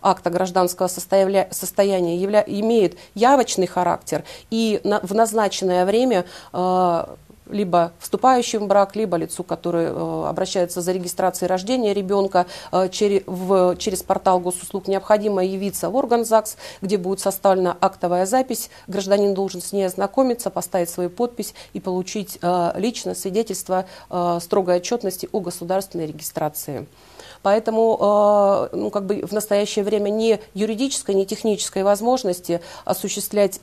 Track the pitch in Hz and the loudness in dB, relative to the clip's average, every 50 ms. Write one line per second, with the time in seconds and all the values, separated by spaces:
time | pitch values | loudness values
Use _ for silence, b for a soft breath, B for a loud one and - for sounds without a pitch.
0 | - 196 185 185 - 175 170 180 185 185 175 185 180 180 180 - 185 180 - - | 0 0 0 2 0 -2 -2 0 -2 0 2 2 2 2 0 -2 -4 -4 -4 -6
1 | - - - 196 196 190 196 196 185 190 - - - 180 - - 202 202 196 185 | -4 0 2 2 4 4 2 2 0 0 -4 -8 -8 -4 0 2 2 2 2 2
2 | 180 170 170 175 185 196 208 214 214 - 208 202 208 226 233 226 196 170 180 B | 0 0 0 -2 -2 2 2 2 2 2 -2 -2 0 2 4 4 4 2 0 B
3 | B B B 202 220 247 277 277 233 233 - - 185 175 - 180 180 175 170 - | B B B 2 4 6 6 6 4 2 0 0 -2 0 0 0 0 0 0 -2
4 | - - - 151 170 B B B B B 226 226 226 226 208 - - 202 202 208 | -2 -4 -6 -6 -6 B B B B B -2 0 0 0 0 0 0 0 -2 -2
5 | - 180 202 220 226 220 208 226 214 196 - - 190 185 180 180 180 185 202 226 | -2 -2 0 2 2 2 2 0 0 0 0 -2 0 2 2 2 2 4 2 2
6 | 254 262 233 185 175 B B B B B - - 180 185 185 185 185 180 170 165 | 2 2 2 2 0 B B B B B -4 -2 0 0 2 2 2 2 2 0
7 | - - - - - - - - _ - - 208 202 180 170 175 170 170 - - | -2 -6 -10 -16 -20 -20 -20 -20 _ -8 -4 -4 0 2 4 2 2 2 -2 -10
8 | - - - 196 - 262 262 247 240 - - 220 202 202 196 208 196 196 - 208 | -6 -4 -2 2 4 6 6 6 4 0 -2 -2 0 4 4 4 4 4 2 -2
9 | 220 202 175 170 160 165 - - 175 - 170 165 - 175 170 170 165 160 - 147 | -2 -2 0 -2 -2 -4 -6 -8 -8 -6 -8 -6 -4 -2 0 0 0 -2 -2 -4
10 | 165 165 165 160 160 147 165 170 190 185 - 190 175 175 - 180 175 175 185 185 | -4 -4 -4 -4 -4 -4 -2 -2 -4 -2 0 0 -2 0 -2 -4 -2 -2 -2 -2
11 | 180 175 - - 185 185 180 - - 175 185 185 185 202 254 254 233 208 202 202 | -4 -6 -4 0 0 0 0 0 -2 0 0 -2 0 -2 0 0 2 0 0 0
12 | 196 185 202 202 196 185 - 185 175 180 B B B B - 185 190 185 185 - | -2 0 0 0 0 2 2 2 0 0 B B B B 0 0 0 0 0 0
13 | 214 202 202 190 196 - 185 180 185 180 196 190 180 180 175 - - 220 190 180 | 0 2 2 2 0 -2 -6 -6 0 2 4 4 6 4 2 0 -2 -4 -4 -4
14 | - - 190 190 - 196 185 185 175 180 180 - - - - 196 185 - 196 190 | -2 -2 -2 0 2 2 2 2 2 -2 -4 -6 -8 -8 -8 -8 -4 -2 -2 -2
15 | 190 - 214 208 202 214 202 185 185 190 190 190 202 202 185 - - 170 196 262 | 2 2 2 2 4 0 0 0 0 0 -2 -2 -4 -4 -4 -4 -4 -2 -2 -2
16 | 285 233 240 233 226 226 220 220 214 220 - B B B B B - 185 202 196 | 0 2 2 0 2 2 2 2 2 0 -6 B B B B B -4 -2 -2 -2
17 | 175 185 196 190 - 196 185 - - 202 190 185 185 180 - - - 190 185 - | -2 -2 -4 -2 -2 -4 -4 2 2 4 4 4 2 0 0 0 0 0 0 -2
18 | - 175 175 180 185 190 220 254 262 262 240 - - - B B B B 180 202 | -2 0 0 0 0 2 2 0 0 0 -4 -8 -8 -10 B B B B -6 -6
19 | 190 190 202 202 202 202 196 185 196 190 - 180 170 - - 202 196 185 180 - | 0 2 2 4 4 2 2 0 -2 -4 -4 -8 -10 -6 -2 -2 -2 -2 -2 -2
20 | 196 196 - - 269 254 240 226 - 190 - 170 175 - - 190 175 170 - - | -4 -2 2 2 2 2 0 -2 -4 -6 -6 -6 -6 -4 -2 -2 -2 -2 -2 -4
21 | 180 175 175 - 240 240 240 - 202 - B B B B - 202 - 190 180 185 | -6 -4 -2 -4 -4 -4 -4 -6 -10 -10 B B B B -12 -10 -6 -4 -4 -4
22 | 180 185 - 214 196 185 - - - 175 180 180 175 170 - - 190 240 233 - | -4 -6 -6 -8 -8 -8 -10 -6 -2 -2 0 0 0 0 -2 -2 -2 -4 -4 -4
23 | - 185 180 180 - 196 180 214 - 220 196 185 - - 190 185 190 185 B B | -6 -8 -8 -6 -6 -4 -2 -2 -2 -2 -6 -8 -6 -2 -2 -2 -2 -4 B B
24 | B B - 180 175 175 170 170 175 - - 202 190 175 180 180 175 - 240 240 | B B -4 -2 0 0 0 -2 -2 0 0 0 2 2 0 0 0 -2 -4 -4
25 | 240 190 185 - - - - 214 185 175 175 - 175 170 185 190 190 - - 170 | -2 -4 -6 -6 -8 -6 -6 -4 -4 -6 -8 -8 -6 -4 -2 -2 -4 -4 -6 -8
26 | 165 151 147 156 156 - - - 160 151 151 - - - 147 117 123 - B B | -6 -6 -8 -10 -12 -10 -6 -4 -4 -4 -4 -6 -10 -8 -10 -10 -10 -12 B B
27 | B B B B B B B B - 196 202 220 220 226 220 220 226 226 226 - | B B B B B B B B 0 2 2 2 2 0 2 4 4 4 4 4
28 | - 202 208 208 208 208 208 208 202 196 202 - - - - 180 208 208 202 208 | 4 4 4 6 6 6 6 6 6 4 4 2 0 -2 -4 -4 -4 -2 -2 -4
29 | 196 185 208 - - 180 196 214 208 - 208 202 208 202 - 214 202 202 208 214 | -2 -2 -2 -4 -4 -4 -4 -4 -2 0 2 0 2 0 -2 -2 0 0 0 0
30 | 208 202 208 220 226 226 220 202 214 B - 190 208 214 220 208 269 269 277 - | 0 0 0 2 2 2 2 2 0 B -6 -4 -4 -2 -2 -2 -2 -4 -4 -4
31 | - - 202 190 196 196 220 202 - 226 208 196 - - - 196 190 196 202 196 | -4 0 0 0 0 0 -4 -4 -2 -2 0 0 -2 -4 -4 0 2 2 2 2
32 | 214 240 254 254 - 196 180 180 180 - 170 170 B B B B B - 185 - | 2 2 0 2 0 -2 -4 -4 -4 -4 -4 -4 B B B B B -6 -4 -4
33 | - 202 - 208 202 - - 208 202 196 196 - | -4 -6 -6 -6 -6 -4 0 2 2 2 0 -4